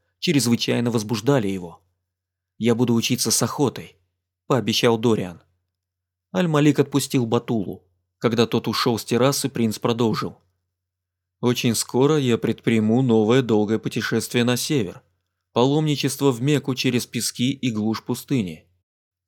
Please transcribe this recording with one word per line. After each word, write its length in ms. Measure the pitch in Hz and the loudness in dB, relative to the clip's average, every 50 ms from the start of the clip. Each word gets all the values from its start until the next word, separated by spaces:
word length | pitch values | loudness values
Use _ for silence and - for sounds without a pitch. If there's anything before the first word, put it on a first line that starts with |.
| _ _ _ - | _ _ _ -6
чрезвычайно 720 | - 180 160 139 110 120 117 113 - 127 123 123 120 120 | -2 0 2 2 2 2 0 0 0 -2 -2 0 0 0
возбуждали 580 | 110 117 104 107 120 104 107 139 143 131 101 98 | -2 -2 -2 -2 -6 -2 0 2 2 2 2 -2
его. 340 | 95 92 87 82 - - _ _ _ _ _ _ _ _ _ _ _ _ _ _ _ - | -4 -6 -8 -12 -16 -20 _ _ _ _ _ _ _ _ _ _ _ _ _ _ _ -2
«Я 160 | 110 117 113 | 0 2 2
буду 200 | 113 127 113 117 | 2 2 2 2
учиться 360 | 113 110 - 123 - - 113 | 0 0 0 -2 -2 -2 0
с 120 | - - | 0 0
охотой», 540 | 123 110 - - 143 110 - - 85 - _ _ _ _ _ _ _ _ _ _ _ | 0 -2 0 0 -2 -2 -2 -4 -14 -16 _ _ _ _ _ _ _ _ _ _ _
пообещал 520 | - 143 120 104 113 107 - 127 120 113 110 | -2 0 0 0 0 0 2 2 2 2 2
Дориан. 440 | 117 120 107 98 95 90 85 - _ _ _ _ _ _ _ _ _ _ _ _ _ _ _ _ _ _ - | 2 2 2 2 -2 -6 -10 -16 _ _ _ _ _ _ _ _ _ _ _ _ _ _ _ _ _ _ -4
Аль-Малик 460 | 185 185 165 151 147 151 147 143 - | -2 0 2 2 4 4 4 4 2
отпустил 460 | 135 - - 139 - - - 135 120 | 0 0 -2 -6 -4 -2 -2 -2 0
Батулу. 600 | 113 120 117 - - 120 107 90 - - - _ _ _ _ _ _ _ _ | 0 0 -2 0 0 -2 -2 -2 -4 -8 -14 _ _ _ _ _ _ _ _
Когда 280 | - 117 113 113 113 | -2 0 2 2 0
тот 200 | - - 113 - | 2 0 -2 -2
ушёл 320 | 120 107 - - 123 117 104 | -2 -4 -2 0 0 0 -2
с 60 | - | -2
террасы, 440 | - 120 117 123 139 135 - - 131 | -2 0 2 2 2 0 0 -4 -4
принц 300 | - - 117 110 104 - | -2 -2 -2 -2 -2 -2
продолжил. 600 | - 120 117 117 120 110 - - - 85 - _ _ _ _ _ _ _ _ _ _ _ _ _ _ _ _ _ _ _ _ - | -2 -2 0 2 0 0 0 -2 -4 -8 -10 _ _ _ _ _ _ _ _ _ _ _ _ _ _ _ _ _ _ _ _ -4
Очень 340 | - 123 120 - - 120 107 | -2 0 0 0 0 0 0
скоро 420 | - - - - 120 135 147 156 151 | -2 -4 -2 0 2 4 4 2 2
я 200 | 135 123 113 - | 2 0 0 0
предприму 640 | - 113 110 - - 123 113 110 107 107 113 127 | 0 -2 -4 -2 -2 0 0 2 2 2 2 2
новое 400 | 135 120 113 110 107 107 123 135 | 2 2 2 2 4 4 4 2
долгое 360 | 127 113 113 107 104 101 110 107 | 2 2 2 2 2 2 -2 -2
путешествие 680 | - - - 120 - - 127 113 - - - 120 120 | -4 -4 -6 -6 -4 -2 -4 -4 -4 -2 -2 0 0
на 120 | 120 123 | 0 0
север. 460 | 123 - - 156 131 95 87 - - _ _ _ _ _ _ _ _ _ _ | -2 -2 -2 -2 -2 -2 -4 -8 -16 _ _ _ _ _ _ _ _ _ _
Паломничество 800 | - 117 123 139 143 156 156 151 143 131 - 131 - - 139 139 | 0 2 2 4 2 2 0 0 -2 -2 -2 -4 -2 0 0 0
в 120 | 123 113 | 0 0
Мекку 320 | 127 147 151 127 - 143 127 | 0 0 0 0 0 -2 -4
через 320 | - - 127 120 117 - | -2 -2 0 0 0 -2
пески 460 | - - 120 101 - - - 120 127 | -4 -8 -8 -8 -6 -4 -2 -2 -2
и 180 | - - - 127 | -2 -2 -4 -4
глушь 320 | 110 104 104 110 110 - | -2 -2 -2 -2 -4 -4
пустыни. 640 | - - 123 - - - 143 123 98 87 80 - _ _ _ _ _ _ _ _ _ _ _ _ _ | -6 -8 -8 -8 -6 -4 -2 -2 -2 -4 -8 -14 _ _ _ _ _ _ _ _ _ _ _ _ _